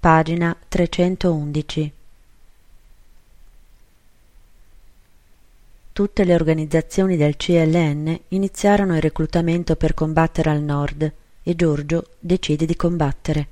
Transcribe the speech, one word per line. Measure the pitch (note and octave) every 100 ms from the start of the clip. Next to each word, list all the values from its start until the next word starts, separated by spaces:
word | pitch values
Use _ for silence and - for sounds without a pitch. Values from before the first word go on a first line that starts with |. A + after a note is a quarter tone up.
Pagina | E3+ D#3+ D#3+ E3+ E3+ E3 -
trecentoundici. | F3+ F3 - F3+ F#3 F3+ D#3+ D3 D3 D3 - D3+ - - - _ - - - - - _ - - - _ - - - - - - _ _ _ _ - - - - - - - _ - _ - - _ - - -
Tutte | - G3+ -
le | F#3
organizzazioni | E3+ D#3+ D#3+ D#3 D#3+ - - F#3+ F3
del | D3 D3
C | -
L | E3+ D#3+ E3
N | D#3 D3 D#3 E3 -
iniziarono | F#3 G3 - G3+ G3+ G3
il | E3
reclutamento | D#3 - D#3 E3+ E3+ E3+ F3 D#3+
per | D#3
combattere | - D#3 D#3 E3 - D#3
al | D3+
nord | D3 C#3+ C#3+ C#3+ D3+ - _ -
e | -
Giorgio | E3+ E3+ D3 D3 E3 - -
decide | E3+ F#3 - D3+
di | D#3+
combattere. | E3+ E3+ E3+ C#3+ - - D3+ C#3+